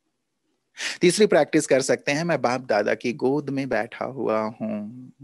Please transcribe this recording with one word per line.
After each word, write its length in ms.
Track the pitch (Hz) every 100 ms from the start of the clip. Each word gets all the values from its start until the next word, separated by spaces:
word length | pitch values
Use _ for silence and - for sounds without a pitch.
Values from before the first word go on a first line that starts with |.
| _ _ _ _ _ _ _ - - -
तीसरी 240 | 180 185 208
प्रैक्टिस 420 | 170 143 156 -
कर 140 | 135
सकते 300 | 127 123 -
हैं, 120 | 143
मैं 180 | 170 143
बाप 200 | 123 127
दादा 320 | 127 104 110
की 200 | 110 123
गोद 360 | 107 127 147 139
में 200 | 135 135
बैठा 360 | 110 117 - 117
हुआ 340 | 131 113 110
हूं, 680 | 110 110 110 107 104 123 127 _